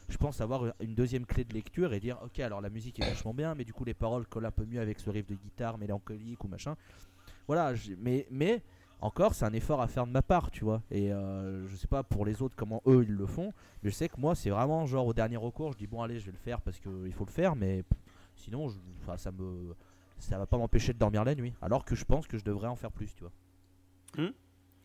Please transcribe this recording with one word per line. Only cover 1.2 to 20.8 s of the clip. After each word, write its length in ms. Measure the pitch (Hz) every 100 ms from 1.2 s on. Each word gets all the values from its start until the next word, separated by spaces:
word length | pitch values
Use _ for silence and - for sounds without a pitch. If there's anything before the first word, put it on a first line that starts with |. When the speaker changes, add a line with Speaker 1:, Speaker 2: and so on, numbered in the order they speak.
| 123
Speaker 1:
clé 180 | -
de 80 | 123
lecture 400 | 107 - - 175
et 80 | 101
dire, 180 | 117 120
ok, 160 | 120 -
alors 200 | 120 101
la 100 | 101
musique 300 | 110 117 -
est 40 |
vachement 300 | - - 110
bien, 200 | 127 160
mais 100 | 151
du 80 | 113
coup 120 | -
les 100 | 120
paroles 320 | - 113 123 113
collent 200 | 113 110
un 40 |
peu 140 | 110
mieux 160 | 110 120
avec 180 | 107 104
ce 120 | 107
riff 160 | 104 101
de 80 |
guitare 440 | 98 104 - 117 110
mélancolique 640 | 104 101 - 107 113 117
ou 40 | 98
machin. 280 | 92 143 156 - - - - - - -
Voilà, 280 | 165 151
j'ai, 220 | 117 104 92
mais, 260 | 120 131 -
mais 320 | 131 170 240 - - - -
encore, 340 | 107 - 220
c'est 100 | -
un 80 | 110
effort 280 | 113 131 143
à 60 | 120
faire 180 | 127 120
de 60 |
ma 100 | 131
part, 280 | - 180 -
tu 140 | -
vois. 180 | 107 113 -
Et, 220 | 101 101
euh, 560 | 101 98 95 95 95 95
je 80 | 95
sais 100 | -
pas 160 | 139
pour 220 | - 98
les 160 | 104 107
autres 140 | 131 -
comment 260 | 107 110 131
eux 180 | 127 107
ils 80 |
le 120 | 101 98
font, 260 | 139 196 - - -
mais 80 | 101
je 40 |
sais 140 | - -
que 100 | -
moi 160 | 147
c'est 160 | 170 101
vraiment 360 | 101 135 160 147
genre 200 | 131 120
au 60 |
dernier 240 | 113 110 117
recours, 360 | 117 - 151
je 60 | 117
dis 80 | 104
bon 160 | 117
allez, 160 | 117 120
je 80 | 101
vais 60 |
le 60 | 92
faire 220 | 117 120
parce 160 | - 92
que 80 | 98 92 92
il 60 |
faut 140 | - 101
le 40 |
faire, 260 | - 180 139
mais 260 | 95 95
pff, 160 | - - - - - -
sinon, 320 | - 123 147
je, 80 | 98 90 90
enfin, 160 | - 87
ça 140 | 98
me, 440 | 92 92 90 87 85 - - - -
ça 200 | - 95
va 80 | 98
pas 100 | 123
m'empêcher 380 | 117 113